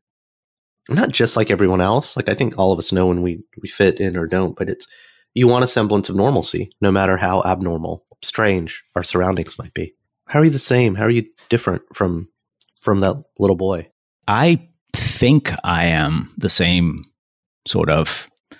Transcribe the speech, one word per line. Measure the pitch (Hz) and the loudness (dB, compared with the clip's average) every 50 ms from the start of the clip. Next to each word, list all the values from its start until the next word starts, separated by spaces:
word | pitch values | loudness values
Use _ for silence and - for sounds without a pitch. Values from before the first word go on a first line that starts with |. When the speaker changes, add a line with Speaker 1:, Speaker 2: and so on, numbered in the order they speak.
| _ _ _ _ _ _ _ _ _ _ _ _ _ _ _ _ _ - | _ _ _ _ _ _ _ _ _ _ _ _ _ _ _ _ _ -6
Speaker 1:
not | 120 175 247 - | -4 -2 -2 -2
just | - - 117 113 - | 0 0 0 0 0
like | 117 110 - | 0 0 0
everyone | 104 92 104 90 92 90 | 2 2 2 2 2 2
else. | 90 98 110 135 147 - - | 2 2 0 0 -2 -4 -6
Like, | 131 - - | -6 -4 -4
I | 98 | -2
think | - 135 117 - - | -2 -2 -2 0 0
all | 95 95 95 | 2 2 2
of | 82 | 0
us | - - 95 | -2 -2 0
know | 92 92 | 0 2
when | 90 87 87 87 | 2 0 0 -2
we, | 90 85 85 - _ _ - | -4 -4 -8 -12 _ _ -16
we | - 98 | -16 -8
fit | - - 101 92 76 - | -2 2 2 2 2 0
in | 98 95 87 | -2 -4 -4
or | 90 82 | -4 -4
don't, | 80 92 92 95 87 - | -2 -2 0 -2 -2 -4
but | - 98 82 | -6 -8 -8
it's, | - - - - - - - _ _ _ _ _ - | -8 -8 -12 -14 -18 -20 -20 _ _ _ _ _ 0
you | 120 123 | 2 4
want | 120 120 123 127 | 4 4 4 2
a | 117 | 2
semblance | - 120 107 101 104 101 101 - | 2 0 0 2 2 0 0 0
of | 95 | 0
normalcy, | 98 101 135 143 87 82 - - 90 92 - _ - | 0 2 2 2 0 -2 -2 -4 -6 -6 -8 _ -2
no | - 98 | 0 2
matter | 95 98 95 95 95 | 2 2 2 2 2
how | 92 92 90 92 95 - | 0 0 0 0 0 0
abnormal, | 90 92 90 92 87 85 80 85 85 82 85 _ _ _ _ - | 0 0 -2 -2 -4 -4 -4 -6 -8 -10 -12 _ _ _ _ -12
strange | - - - 110 104 95 90 82 78 - - - _ - | -8 -4 -2 0 0 0 0 -2 -6 -10 -16 -18 _ -8
our | 90 87 | -6 -2
surroundings | - - 90 90 92 92 92 90 - - - | -2 0 0 0 0 0 -2 -4 -6 -10 -14
might | - - - | -14 -12 -10
be. | - 85 - - _ _ _ _ _ _ | -10 -10 -10 -12 _ _ _ _ _ _
How | - - 147 | -2 2 4
are | 156 | 4
you | 160 | 4
the | 143 131 | 4 2
same? | - - 123 123 123 113 92 | 0 0 2 2 2 2 0
How | 98 107 | 0 0
are | 113 | 0
you | 120 120 107 - _ _ _ - | 2 0 -2 -4 _ _ _ -2
different | 117 117 - - 90 - - - - | -2 0 0 -2 -4 -4 -6 -10 -6
from, | - 101 90 87 82 87 - _ _ _ _ _ _ _ _ _ _ | -2 -2 -2 -2 -4 -8 -12 _ _ _ _ _ _ _ _ _ _
from | - - 104 98 | -2 0 0 2
that | 98 95 90 143 - _ _ - | 2 0 0 -2 -8 _ _ 0
little | 98 98 95 | 2 2 2
boy? | 82 95 95 95 85 87 - _ _ _ _ _ _ _ | 2 0 -2 -4 -4 -8 -12 _ _ _ _ _ _ _
Speaker 2:
I | - 104 113 143 170 170 165 - - _ _ _ _ - | -2 0 2 4 4 2 2 -2 -6 _ _ _ _ -8
think | - - - - - 123 123 147 151 - - - - - | -6 -6 -6 -2 0 2 4 4 4 2 0 -6 -4 -2
I | 92 85 82 85 | -2 0 0 2
am | 85 80 78 76 73 80 78 - - - | 2 0 0 0 0 -2 -4 -4 -6 -8
the | - - 92 | -4 -2 0
same | - - 90 87 90 87 87 82 76 78 - - _ _ _ _ _ _ _ _ _ _ - | 0 2 2 2 2 2 2 0 -2 -4 -10 -18 _ _ _ _ _ _ _ _ _ _ -6
sort | - - 90 80 78 | -4 -2 0 2 2
of | 80 80 80 - - - - - _ _ _ _ - - | 2 2 0 -2 -4 -8 -10 -12 _ _ _ _ -20 -20